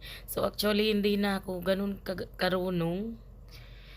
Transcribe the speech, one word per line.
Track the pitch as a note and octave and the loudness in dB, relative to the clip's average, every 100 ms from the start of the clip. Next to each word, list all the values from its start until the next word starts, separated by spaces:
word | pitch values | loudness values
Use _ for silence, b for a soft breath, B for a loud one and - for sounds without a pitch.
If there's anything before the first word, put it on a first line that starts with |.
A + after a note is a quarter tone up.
| B B B | B B B
So, | - G3 | 0 0
actually, | - G#3 G#3 G#3+ | 2 2 4 4
hindi | G#3 G3+ G3+ | 4 4 4
na | G3+ F#3+ | 2 2
ako | F#3+ F#3 F3 | -2 -2 2
ganun | F#3+ G3+ G3 | 2 0 -4
ka-, | - F#3 - - | -4 -6 -6 0
karunong. | F#3 F#3 F#3 F3+ E3 F3+ A3+ A3+ - - - B B B B | 2 2 2 2 2 0 -4 -8 -14 -18 -16 B B B B